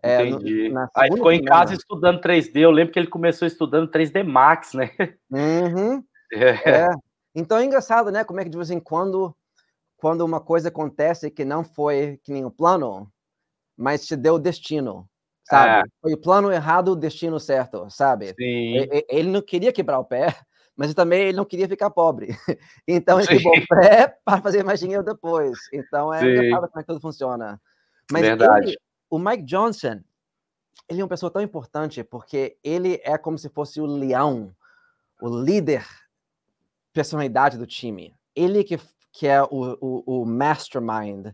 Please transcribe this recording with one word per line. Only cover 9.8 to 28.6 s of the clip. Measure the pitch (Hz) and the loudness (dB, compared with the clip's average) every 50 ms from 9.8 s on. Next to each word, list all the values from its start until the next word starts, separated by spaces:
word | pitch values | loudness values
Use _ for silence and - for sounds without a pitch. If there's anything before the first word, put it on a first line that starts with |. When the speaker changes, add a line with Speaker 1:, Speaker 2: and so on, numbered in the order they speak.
| _ _ _ | _ _ _
Speaker 1:
quando | _ - 156 165 165 175 | _ -2 -2 0 0 -2
uma | 160 165 160 | -2 -2 -6
coisa | - - 165 165 160 170 | -4 -2 -2 0 0 -2
acontece | 170 156 156 143 135 - 147 160 170 165 - 147 | -6 -6 -8 -8 -4 -2 -2 -2 -2 -2 -6 -12
que | - - 147 | -8 -8 -6
não | 135 143 160 165 | -6 -4 -6 -6
foi | 160 _ - 147 147 147 139 143 147 143 135 _ | -8 _ -4 -2 0 0 0 -2 -4 -8 -14 _
que | - | -12
nem | 143 139 131 | -10 -8 -8
o | 123 | -10
plano, | - _ 156 175 185 180 143 117 98 95 104 104 _ _ _ _ _ _ _ _ _ _ _ _ _ | -6 _ 2 2 2 2 0 -6 -8 -10 -16 -18 _ _ _ _ _ _ _ _ _ _ _ _ _
mas | - 120 135 147 147 - | -6 -4 -4 -4 -4 -6
te | - 165 | -6 -8
deu | 143 120 156 165 | -2 0 0 0
o | 165 | 2
destino, | 143 180 160 - - - 156 151 135 120 95 92 92 _ _ _ _ _ _ _ _ | 0 -4 -6 -6 -10 -8 -6 -6 -6 -6 -10 -12 -18 _ _ _ _ _ _ _ _
sabe? | _ - 135 135 123 110 104 | _ 4 6 6 6 6 4
Speaker 2:
É. | 92 101 _ _ | 2 0 _ _
Speaker 1:
Foi | - 160 156 | -4 -4 -4
o | 151 | -4
plano | - 165 185 202 202 202 | 0 2 2 4 4 2
errado, | 190 165 147 156 165 180 185 185 | -2 -2 0 0 0 2 2 0
o | 185 | -2
destino | 165 147 151 143 - - 165 160 151 | -2 -2 -6 -6 -6 -8 -6 -6 -6
certo, | 156 - 139 131 123 113 - 101 90 101 | -4 -2 -2 -2 -2 -4 -8 -14 -14 -14
sabe? | - - 139 135 127 104 101 95 92 117 | -4 0 0 0 0 0 -4 -12 -10 -8
Speaker 2:
Sim. | 123 123 120 120 117 117 117 | -8 -6 -4 -4 -4 -2 -2
Speaker 1:
E-, | 127 135 - 143 147 | -2 -2 0 -2 -4
e-, | 151 - | -4 -2
ele | 127 151 165 180 | -2 -2 0 0
não | 190 202 | -2 -4
queria | 202 - - 175 190 247 | -4 -4 -4 0 0 0
quebrar | 247 - - 120 143 127 | -2 -2 -4 -2 -2 -4
o | 131 | -4
pé, | - 127 123 147 170 - - _ _ _ _ _ _ _ | -4 -4 -2 -2 -2 -2 -6 _ _ _ _ _ _ _
mas | - 139 147 156 | -6 -6 -4 0
também | 196 180 170 175 185 196 196 | 0 2 2 4 2 2 0
ele | 185 | -2
não | 190 202 | -2 -4
queria | 202 - 175 190 180 | -6 -4 -4 -4 -4
ficar | 196 - 202 208 | -2 -4 -4 -2
pobre. | 202 - 170 165 147 - 107 98 | 0 2 2 2 0 -2 -8 -10
<laughs> | 117 - - - 156 - _ _ _ _ _ | -10 -10 -6 -8 -8 -8 _ _ _ _ _
Então | - 175 175 170 - 190 185 | -2 -2 0 4 4 4 4
ele | 202 - | 4 4
Speaker 2:
Sim. | - | 4
Speaker 1:
quebrou | - 165 170 165 156 | 4 6 6 4 4
o | - | 4
pé | - 170 - 175 202 214 226 254 277 - _ | 4 6 8 8 8 10 8 6 4 2 _
<laughs> | _ | _
pra | - 196 190 | -2 -2 0
fazer | 196 202 190 202 190 | 0 0 0 0 0
mais | 190 202 - | 0 -2 -2
dinheiro | 175 180 190 202 185 | -2 -4 -4 -4 -4
depois. | 208 214 - - 165 165 160 147 135 120 - - - | -4 -8 -8 -6 -4 -2 -2 -2 -2 -4 -8 -14 -12
Então | - 143 135 _ - 143 147 156 | -12 -12 -12 _ -4 -4 -2 -2
é | 160 160 | -2 0
Speaker 2:
Sim. | 165 127 | 2 2
Speaker 1:
engraçado | 127 123 123 120 117 - 175 170 | 4 4 2 2 0 0 -2 -4
como | _ 160 | _ -14
é | |
que | 151 - | -10 -10
tudo | 170 147 | -12 -10
funciona. | 135 160 143 - 139 127 123 120 113 107 104 101 _ _ _ _ _ _ _ _ _ - | -10 -12 -8 -6 -6 -6 -6 -6 -10 -12 -14 -16 _ _ _ _ _ _ _ _ _ -6
Mas | 139 165 | -2 2
Speaker 2:
Verdade. | - 110 110 110 113 110 107 104 | 2 2 4 6 6 6 6 6